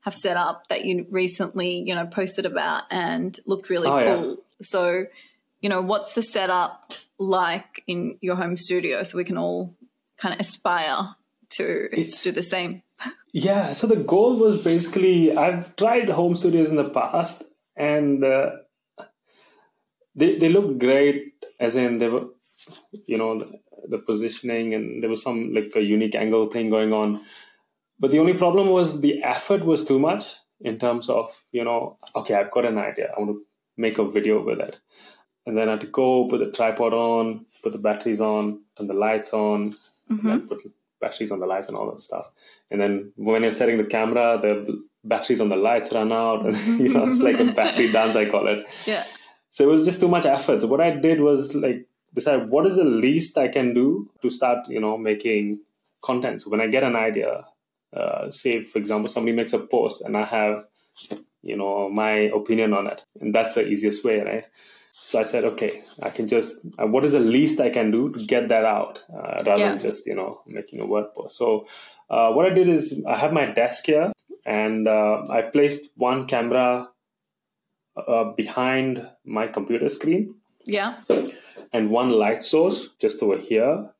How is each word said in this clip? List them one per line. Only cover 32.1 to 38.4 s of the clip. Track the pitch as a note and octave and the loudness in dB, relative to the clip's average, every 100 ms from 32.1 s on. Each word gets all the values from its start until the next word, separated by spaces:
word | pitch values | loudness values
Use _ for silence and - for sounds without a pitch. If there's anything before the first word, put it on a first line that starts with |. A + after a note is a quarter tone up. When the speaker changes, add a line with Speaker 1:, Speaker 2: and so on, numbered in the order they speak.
| - | -10
Speaker 2:
"Okay, | A2+ | 0
I've | G#2 G2+ | 0 2
got | - A#2+ | 0 0
an | A2 | 0
idea. | G2+ G2+ - - | -4 -4 -6 -4
I | |
want | G#2 | -4
to | G#2 - _ _ - | -6 -10 _ _ -4
make | A2+ G#2+ | -4 0
a | G2+ | 0
video | G#2 G#2 G#2+ | 0 2 0
with | - - | 0 -4
it." | - - _ _ - _ _ _ - | -6 -10 _ _ -20 _ _ _ -6
And | A2 | -2
then | A2 | 0
I | |
had | A2 | -2
to | - | -4
go | - C3 B2+ B2 | 0 2 4 2
put | B2 | 0
the | G#2+ | -2
tripod | - A2+ A2 A#2 | -2 -2 0 0
on, | A2+ A#2 A#2 A2+ A2 - _ | 0 0 0 -2 -6 -14 _
put | A2+ | -8
the | G#2+ | -2
batteries | G#2+ G#2+ A#2+ G#2+ | -2 -2 -2 0
on, | A2 G#2+ | 0 0